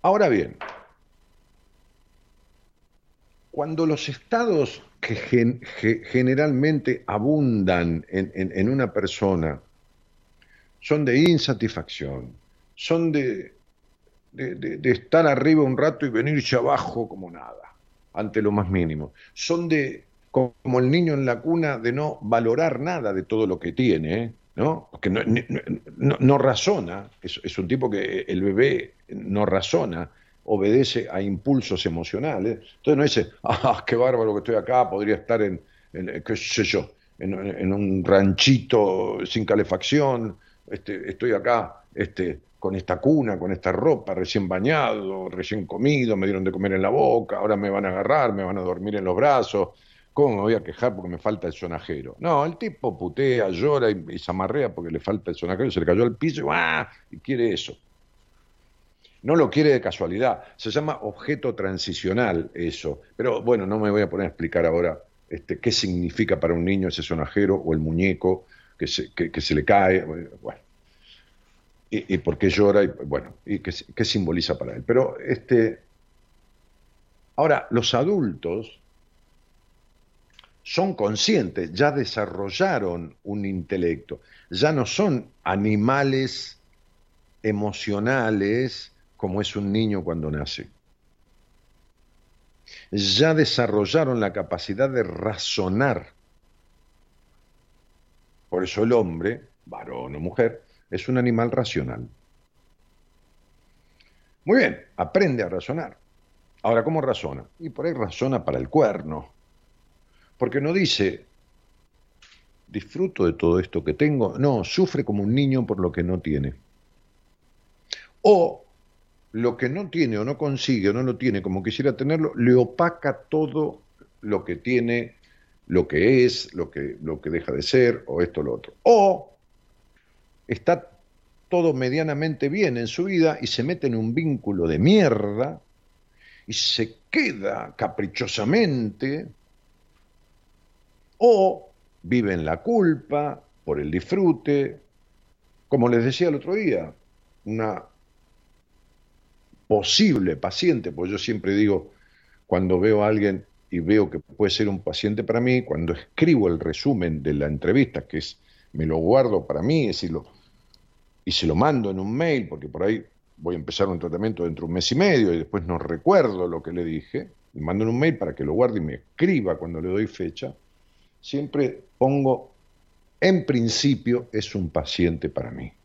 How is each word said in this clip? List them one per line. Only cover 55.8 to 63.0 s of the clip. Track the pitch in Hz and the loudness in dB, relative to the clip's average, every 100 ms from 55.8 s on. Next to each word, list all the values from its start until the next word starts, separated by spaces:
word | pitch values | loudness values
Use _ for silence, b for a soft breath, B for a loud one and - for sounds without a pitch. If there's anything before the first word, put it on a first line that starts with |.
le | 82 | 2
cayó | 92 | 2
al | 120 | 2
piso | 117 160 139 | 0 -4 -2
y, | 143 | -2
¡ah!, | 160 165 160 120 B B | 0 0 0 -4 B B
y | - | -16
quiere | - 131 117 | -6 -2 0
eso. | 90 - - _ _ _ _ _ _ _ _ _ _ _ _ b b | -2 -8 -16 _ _ _ _ _ _ _ _ _ _ _ _ b b
No | 120 165 | 2 4
lo | 139 | 4
quiere | 143 151 | 4 4
de | 131 | 4
casualidad, | 92 - 85 95 127 - B B | 2 -4 -4 0 0 0 B B
se | 113 | -4
llama | 147 156 - | -2 -4 -6
objeto | 107 104 - 147 127 | -8 -8 -6 -4 -4
transicional | 107 95 95 - 85 92 104 117 85 80 | -4 -4 -4 -6 -4 -2 0 0 0 -4
eso, | - 85 - 80 69 | -6 -6 -6 -8 -10